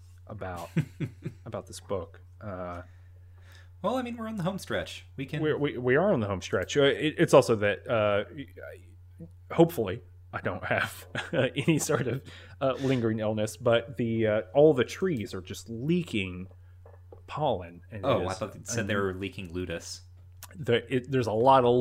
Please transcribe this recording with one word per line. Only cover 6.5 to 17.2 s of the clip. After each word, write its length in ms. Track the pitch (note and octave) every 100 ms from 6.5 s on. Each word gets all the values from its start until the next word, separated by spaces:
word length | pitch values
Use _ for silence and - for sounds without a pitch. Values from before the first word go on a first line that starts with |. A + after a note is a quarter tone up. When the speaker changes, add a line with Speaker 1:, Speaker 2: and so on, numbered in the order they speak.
| G#2 E2+ C#3+
Speaker 2:
Uh, 80 |
it, 320 | C#3 G#2 D3+ -
it's 160 | D#3+
also 220 | D3 B2 A2
that, 300 | G#2 - -
uh, 340 | A#2 G#2 G2+ G#2 D3+ C3 - C2 F2+ - - - - E3 - -
hopefully, 480 | - E3 - G2 F#2 - - -
I 80 | G#2
don't 240 | G#2 E2+ -
have 400 | A2 - - - - -
<laughs> 20 | E3 C3 -
any 240 | E3 D3
sort 280 | - C3+ B2+
of, 140 | C3+ - - - -
uh, 140 | C3+ B2+
lingering 380 | C3+ B2+ A2+ A2
illness, 360 | G#2+ A2 G#2+ -
but 400 | A#2+ A#2 - C3
the, 300 | A#2 A2+ G#2+
uh, 140 | G#2+ -
all 200 | C#3 D#3
the 120 | C3 A2+
trees 480 | - F#3+ C3 G2
are 80 | F#2+
just 280 | F2+ F#2+ -
leaking 800 | A2+ C#3+ F3+ - G#2+ F#2 F2+ F#2+ - - - - - - -